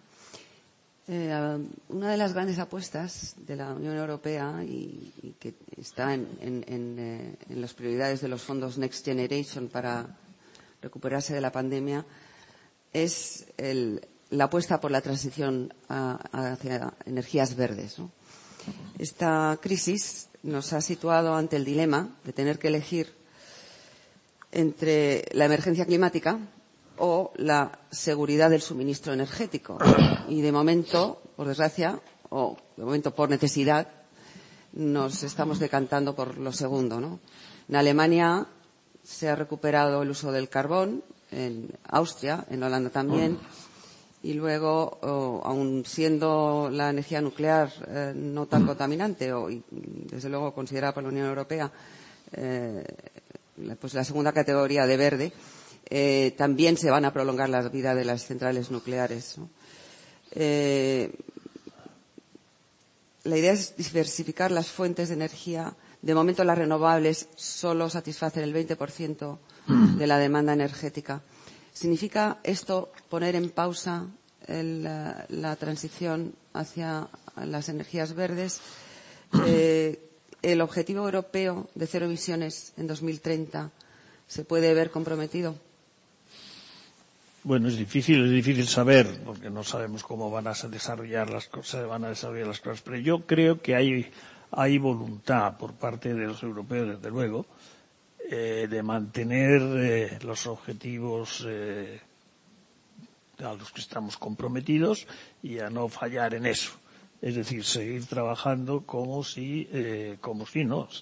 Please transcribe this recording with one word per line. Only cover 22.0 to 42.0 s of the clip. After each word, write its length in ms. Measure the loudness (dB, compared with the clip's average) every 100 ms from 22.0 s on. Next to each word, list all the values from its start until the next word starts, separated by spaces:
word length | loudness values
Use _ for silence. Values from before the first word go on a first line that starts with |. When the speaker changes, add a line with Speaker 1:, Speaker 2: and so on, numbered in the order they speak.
| 0 -8
Speaker 1:
de 100 | -12
tener 260 | -2 0 0
que 80 | 0
elegir 440 | 0 0 -4 -4 -8 _ -20 -20 -20 -20 -20 -20 -20 -20 _ _ _ -8
entre 720 | 0 0 2 2 4 4 2 0
la 140 | 4 6
emergencia 400 | 6 2 0 2
climática 540 | 4 4 2 0 -2 -6 -16 _ _ _ -2
o 360 | 0 2 0 -2
la 440 | 2 2 2 -4 -14
seguridad 580 | -6 -2 0 2 6 6
del 120 | 6
suministro 500 | 2 -4 -2 -4 -2
energético. 640 | -2 -2 -4 -6 -6 -8 2 6 8 8 4 0
Y 120 | 0
de 100 | 4
momento, 720 | 6 6 4 4 2 2 -2 -16 -8
por 120 | -4
desgracia, 520 | 2 0 2 -2 -2 -10 -20 -8
o 280 | -2 -2 -4 -16 -10
de 80 | -2
momento 280 | 0 0
por 160 | 0 2
necesidad, 580 | 4 2 2 4 4 0 -10 -20 -20 -20 -20 -20 -20 -18
nos 500 | -4 0 0 0 -4
estamos 360 | -8 -2 -2 0
decantando 560 | 0 0 0 0 0 -2
por 220 | -6 -6
lo 140 | -6
segundo, 480 | -4 -2 0 0 -2
¿no? 180 | -6 -8 -16 -20 -20 -20 -2
En 80 | 4
Alemania 720 | 6 6 6 6 6 4 -2 -12 _ _ _ _
se 260 | -20 -6 -2
ha 60 | 0
recuperado 640 | -2 -2 2 4 4 2
el 60 | 0
uso 220 | -4 -2
del 180 | -2 0
carbón, 540 | -2 0 2 0 -2 -10 -20 _
en 380 | -6 -6 -6 -10 -14 0
Austria, 560 | 2